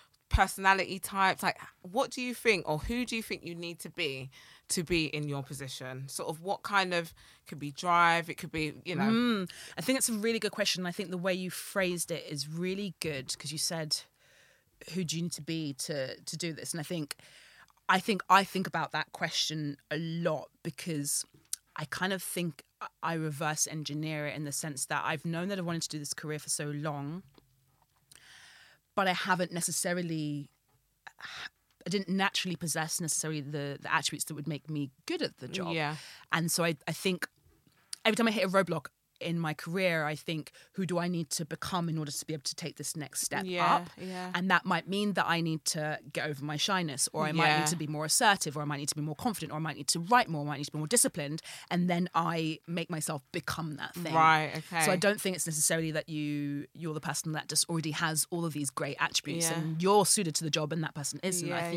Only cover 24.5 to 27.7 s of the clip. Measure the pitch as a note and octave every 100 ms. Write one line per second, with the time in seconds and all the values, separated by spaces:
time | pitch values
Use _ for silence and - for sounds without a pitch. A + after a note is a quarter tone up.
24.5 | - D#3+ C#3 - D3 G#2+ D#3+ E3+ E3+ F#3
25.5 | G3 E3+ E3 - D3+ C#3+ - D3+ D3+ -
26.5 | - D3 D3 D#3 C#3+ C#3+ F3 - - _
27.5 | _ _